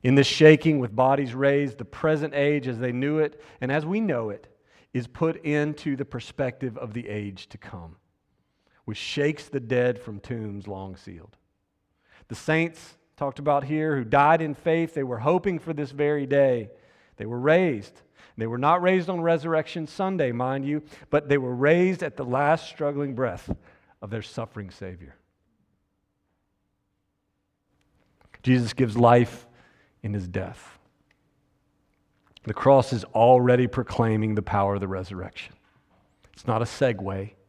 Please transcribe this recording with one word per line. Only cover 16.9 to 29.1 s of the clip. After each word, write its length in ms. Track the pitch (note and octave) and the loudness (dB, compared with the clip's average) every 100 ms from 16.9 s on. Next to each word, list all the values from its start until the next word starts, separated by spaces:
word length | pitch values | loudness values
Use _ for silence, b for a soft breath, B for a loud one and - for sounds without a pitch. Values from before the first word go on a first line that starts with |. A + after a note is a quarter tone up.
| b b _ | b b _
They 100 | G#2+ | -10
were 140 | A#2+ | -2
raised. 600 | C3+ E3+ F3+ A#2 G2+ - _ b b - | 2 4 2 -2 -8 -20 _ b b -8
They 80 | A2+ | -6
were 100 | A#2+ | 0
not 240 | C#3+ F3+ | 2 4
raised 300 | F3+ F#3 F3 | 4 2 0
on 100 | F3+ | -2
Resurrection 640 | E3 E3 E3 D#3+ D3+ F3 D3+ | 0 0 0 -2 -2 -8 -10
Sunday, 460 | - F#3+ F#3 C3+ | -4 -4 0 -2
mind 320 | A#2+ B2+ C3+ | -2 -4 -4
you, 180 | C3+ D3 D3 B B | -4 -6 -6 B B
but 180 | D3 D3 | -2 2
they 80 | C#3+ | 0
were 180 | B2+ | 0
raised 480 | B2 C#3+ E3+ F#3 F3+ | 0 4 4 2 0
at 140 | D#3+ - | -8 -8
the 80 | |
last 460 | B2+ B2+ D3 D#3+ - | -4 0 2 0 -2
struggling 440 | - D3 C#3+ C#3+ | -6 -4 -4 -6
breath 400 | B2 B2 F2+ - - b b b b | -4 -4 -4 -10 -10 b b b b
of 80 | G#2 | -10
their 140 | A2 | -10
suffering 480 | - - A2+ A2 G2 | -10 -12 -12 -12 -14
Savior. 440 | - F#2+ F2+ F#2 - _ _ _ _ _ _ _ _ _ _ _ _ _ _ _ _ _ _ _ _ _ _ _ _ _ _ _ _ _ _ _ - | -14 -14 -14 -20 -20 _ _ _ _ _ _ _ _ _ _ _ _ _ _ _ _ _ _ _ _ _ _ _ _ _ _ _ _ _ _ _ -6
Jesus 300 | B2 B2+ A#2 | 2 2 2
gives 240 | - B2 A2 | -2 -2 4
life 500 | A#2+ | 6